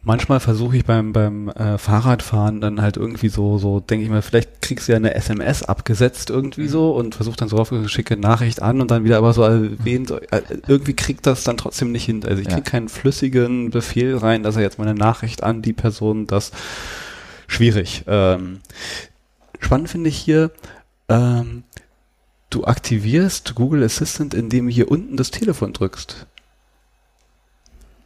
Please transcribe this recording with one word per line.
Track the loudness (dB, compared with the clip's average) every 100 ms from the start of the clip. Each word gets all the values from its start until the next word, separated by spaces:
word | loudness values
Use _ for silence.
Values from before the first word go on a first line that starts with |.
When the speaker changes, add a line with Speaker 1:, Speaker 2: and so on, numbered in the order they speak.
Speaker 1:
Manchmal | 2 0 2 2
versuche | 2 0 2 2
ich |
beim, | 2 0 2
beim, | 2 0 -2 -8
äh, | -4 -2 0
Fahrradfahren | 2 2 4 0 0 2 2 0
dann | -2 0
halt | 0 0
irgendwie | -6 -2 -2
so, | 0 0 0
so | 0 -2
denke | 0 -2
ich | 0
mir, | 0
vielleicht | 2 2 2 -8
kriegst | -8 -6 2
du |
ja | 2
eine | 2
S | 0 -2
M | -2
S | -2 -2
abgesetzt | -2 -4 0 2 2 0 -4
irgendwie | -2 -2 -4
Speaker 2:
Mhm. | -2
Speaker 1:
so | 2 2 2
und | -2
versuch | -4 -4 -2
dann | 0
so |
rauf, | 0 2 -2 -2
schicke | -2 -2 2
Nachricht | 2 4 2 0
an | 0 2
und | 2
dann | 2
wieder | 4 4
aber | 6
so | 6
erwähnt, | 4 4 2 -2 -2 -2 -2
äh, | -8 -2 -4 -4 -10 2
irgendwie | 2 2
kriegt | -2 -4 0
das | 0 0
dann | -2 -4
trotzdem | -6 -4 -2
nicht | -2
hin. | -2 -4 -2
Also | -2
ich | 0
Speaker 2:
Ja. |
Speaker 1:
krieg | -2
keinen | 0 -4 -4
flüssigen | -2 -2 0 0 2 2 0 -2
Befehl | -4 -2 0 0 0
rein, | 2 2
dass | 0 0
er |
jetzt | 0 0
meine | -4 2
Nachricht | 2 0 -6 -4
an | -2 -2
die | -4
Person, | -2 -2 0 -2 -2 -2
das | -2 -2 -12 -14 -12 -12 -14 -16 -18 -20 -20 -10
schwierig. | 2 4 4 -2 -8 -2
Ähm, | 2 4 2 -4 -12 -18 -16 -14 -14 -16 _ _ _ _ -10
spannend | 0 0 0
finde | -2 -2
ich | -2
hier, | 2 2 2 -4 -20 -20 _ _ 0
ähm, | 2 4 2 -2 -10 -16 -20 _ _ _ _ _ _ _
du | -4
aktivierst | 0 -2 0 0 2 2 2 -2 -8
Google | -2 2 4
Assistant, | 2 0 -4 -4 -4
indem | -4 0 0 2
du |
hier | 2 2
unten | 2 0 -4
das | -4
Telefon | -2 -2 0 -4
drückst. | -2 -4 -4 -16 -18 -20 _ _ _ _ _ _ _ _ _ _ _ _ _ _ -20 -20 _